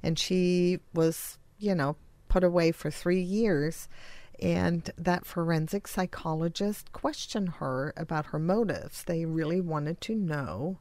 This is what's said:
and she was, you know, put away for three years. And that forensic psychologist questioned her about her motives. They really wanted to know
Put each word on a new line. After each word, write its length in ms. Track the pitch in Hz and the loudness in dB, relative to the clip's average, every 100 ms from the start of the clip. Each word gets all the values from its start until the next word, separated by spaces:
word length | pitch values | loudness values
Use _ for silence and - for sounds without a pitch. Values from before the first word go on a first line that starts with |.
and 160 | - 160 | 0 -2
she 600 | - 185 180 180 175 180 - | 2 2 4 4 4 2 -2
was, 440 | 170 165 165 - - - _ | 2 2 2 -10 -14 -20 _
you 160 | 208 | 0
know, 220 | 180 139 156 - - - | 2 0 -2 -10 -20 2
put 160 | 185 | 6
away 260 | 180 175 165 | 6 6 4
for 180 | 165 151 | 2 -4
three 320 | - 175 185 | -2 0 2
years. 680 | 180 202 226 156 151 170 - - - - - - | 2 2 4 4 2 -4 -10 -14 -14 -14 -16 -4
And 480 | 180 170 180 170 - - | 0 2 2 0 -4 -4
that 300 | 175 175 - | 0 0 -2
forensic 640 | - 165 165 156 202 - | -2 0 2 0 -4 -4
psychologist 1040 | - 180 - 165 156 170 165 202 208 - | -2 -2 -2 -4 0 -2 0 -2 -4 -10
questioned 640 | - 277 302 - 226 190 - | -6 -4 -4 -6 -4 -4 -4
her 340 | 143 131 147 - | -4 -2 -4 -6
about 300 | 160 156 151 | -4 -4 -2
her 120 | 151 | -2
motives. 640 | 160 202 220 - - - | 2 2 2 -2 -6 -10
They 220 | - 165 | -4 -2
really 360 | 165 160 156 180 | 0 0 0 0
wanted 400 | 175 156 147 170 | 0 -2 -2 -6
to 120 | - | -4
know 640 | 220 185 147 127 85 151 190 | -2 -2 -2 -4 -4 -6 -6